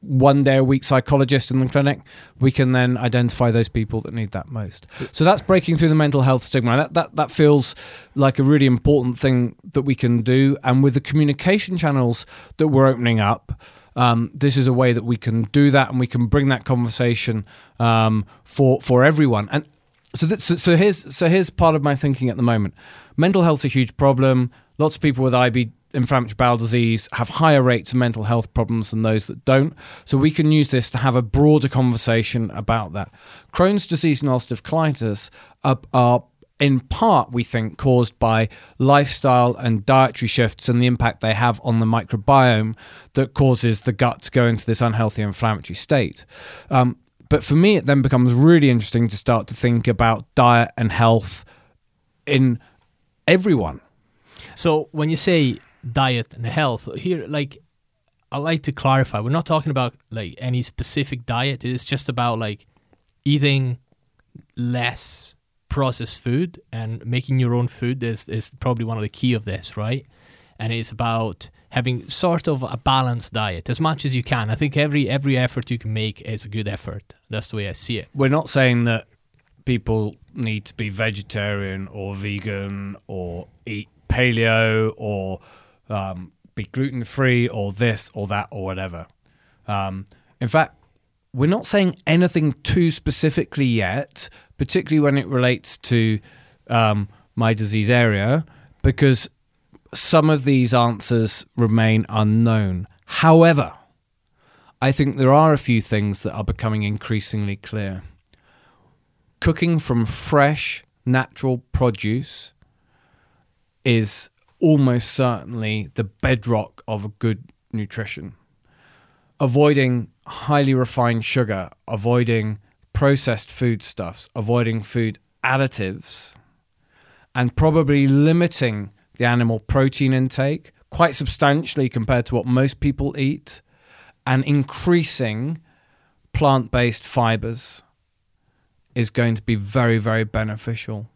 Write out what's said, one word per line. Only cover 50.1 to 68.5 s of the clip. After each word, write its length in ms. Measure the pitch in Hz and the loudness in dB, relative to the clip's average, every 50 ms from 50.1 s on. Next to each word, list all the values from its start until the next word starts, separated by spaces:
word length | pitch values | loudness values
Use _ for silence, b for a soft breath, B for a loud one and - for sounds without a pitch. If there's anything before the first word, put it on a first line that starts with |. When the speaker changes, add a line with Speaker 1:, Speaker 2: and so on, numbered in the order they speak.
| 113 110 - _ _ | 2 0 -4 _ _
Speaker 1:
diet 360 | - 123 123 120 117 117 - - | 4 4 6 6 6 4 2 -2
and 140 | - 120 110 | -2 -2 -2
health 540 | 92 - 117 113 113 113 107 - - - - b b b b b b b _ _ _ _ _ _ _ _ _ | 0 2 4 4 4 4 2 -2 -10 -10 -12 b b b b b b b _ _ _ _ _ _ _ _ _
in 320 | - 143 135 131 131 120 117 b b b b b b _ _ _ _ _ _ _ - | -2 0 2 2 2 0 -2 b b b b b b _ _ _ _ _ _ _ 2
everyone. 520 | 170 185 185 214 170 127 98 78 69 - _ _ _ _ _ _ _ B B B B B B B B | 2 2 4 2 0 2 0 -4 -6 -12 _ _ _ _ _ _ _ B B B B B B B B
Speaker 2:
So 320 | - - 170 156 156 151 _ | -4 -2 0 0 0 -2 _
when 180 | - 156 151 151 | -6 -4 -2 -2
you 60 | 160 | 0
say 420 | 156 - - 180 165 147 127 - - - _ _ _ - 127 117 | 0 0 2 2 4 2 2 0 -4 -10 _ _ _ -14 -6 -2
diet 420 | 139 135 131 127 120 110 _ - | 0 0 2 0 -2 -4 _ -10
and 100 | - 117 | -10 -8
health, 440 | 117 123 151 156 135 120 113 - - - | -6 -2 -2 -2 -2 -2 -6 -8 -10 -12
here, 280 | - - 180 180 160 127 - | -8 -4 -4 -4 -4 -6 -6
like, 300 | - 151 143 135 143 - _ _ _ _ _ _ _ _ _ _ _ _ _ _ - | -6 -6 -6 -6 -8 -18 _ _ _ _ _ _ _ _ _ _ _ _ _ _ -8
I 60 | 139 | -6
like 260 | 143 160 165 160 - | -2 -2 -2 -2 -2
to 80 | - 139 | -6 -8
clarify, 480 | - - 135 131 135 131 - - 107 | -2 0 2 2 2 2 0 -2 -6
we're 100 | 104 120 | -4 -2
not 160 | 139 165 156 | -2 -4 -2
talking 240 | - 165 156 143 156 | -2 -2 -2 -2 -2
about, 240 | 147 131 127 120 - _ _ _ | -4 -2 -4 -4 -6 _ _ _
like, 240 | - 113 104 87 - - | -12 -10 -10 -10 -12 -10
any 220 | 120 127 123 123 117 | -8 -4 -4 -4 -4
specific 600 | - - - 117 - - 151 139 139 - 123 117 | -6 -6 -6 -4 -4 -2 -2 -4 -4 -6 -12 -8
diet. 400 | - 120 117 127 139 139 120 - | -6 -4 -2 -2 -4 -4 -6 -6
It's 200 | 123 127 123 - | -6 -6 -6 -4
just 240 | - - 131 - - | -4 -4 -6 -4 -6
about, 320 | 131 120 123 120 117 110 | -4 -2 -2 -2 -2 -4
like, 260 | 113 107 104 - _ _ _ _ _ _ _ _ _ _ _ _ _ | -4 -6 -8 -10 _ _ _ _ _ _ _ _ _ _ _ _ _
eating 540 | 139 143 147 139 143 139 135 131 127 123 123 _ _ _ _ _ _ _ _ _ _ _ - - _ _ | 0 0 2 2 2 0 0 -2 -2 -6 -8 _ _ _ _ _ _ _ _ _ _ _ -20 -20 _ _
less 800 | - 120 120 123 127 120 120 127 - - - - - - - - _ _ _ _ _ _ _ | -8 -6 -4 -4 -2 -4 -4 -4 -4 -6 -6 -6 -6 -12 -14 -18 _ _ _ _ _ _ _
processed 520 | - 143 139 131 123 - 117 110 - - | -4 -2 -2 -2 -2 -4 -6 -6 -6 -6
food 400 | - 123 120 139 175 180 175 - - _ - | -4 -2 -2 -2 -2 -4 -8 -14 -20 _ -12
and 340 | 113 113 110 110 117 - | -10 -8 -8 -10 -10 -8
making 320 | 117 120 123 123 - 131 131 | -4 -4 -4 -4 -2 -2 0
your 160 | 127 120 120 | 0 0 0
own 140 | 120 120 123 | 0 -2 -4
food 340 | - - - 120 127 135 120 | -4 -6 -4 -4 -4 -4 -4
is, 260 | 117 113 104 - - | -6 -6 -6 -6 -6
is 220 | - 110 110 - | -6 -6 -6 -6